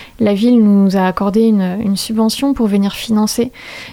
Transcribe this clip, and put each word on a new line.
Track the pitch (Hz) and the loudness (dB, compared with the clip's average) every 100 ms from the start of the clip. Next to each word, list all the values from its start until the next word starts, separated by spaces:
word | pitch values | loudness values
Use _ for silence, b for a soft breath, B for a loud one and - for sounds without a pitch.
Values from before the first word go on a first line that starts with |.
| B B | B B
la | 214 | -2
ville | 202 233 240 | 2 2 4
nous | 214 202 196 | 4 4 4
a | 190 185 | 2 0
accordé | 180 196 208 | -2 -2 2
une, | 226 208 185 190 | 2 2 0 -4
une | 208 190 | -4 -4
subvention | - 220 226 - 277 | -4 -2 0 0 -2
pour | 269 220 | 0 0
venir | 202 196 | 0 -2
financer, | - - 214 214 - 240 B B B B | -4 -2 0 0 -2 -4 B B B B